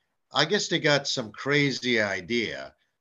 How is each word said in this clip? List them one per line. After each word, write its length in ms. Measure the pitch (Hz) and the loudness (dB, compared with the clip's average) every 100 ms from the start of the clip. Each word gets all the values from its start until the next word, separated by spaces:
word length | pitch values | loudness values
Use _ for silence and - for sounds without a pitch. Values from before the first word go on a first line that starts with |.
| _ _ _ | _ _ _
I 120 | - | 0
guess 240 | 156 202 - | 2 0 0
they 100 | 165 | 0
got 300 | 147 139 143 | 2 2 2
some 240 | - 110 | -4 -6
crazy 680 | - 135 147 143 117 127 117 | -8 0 2 2 0 0 0
idea 720 | 104 95 87 120 98 67 67 - _ _ | 0 -2 -2 -2 -2 -6 -12 -16 _ _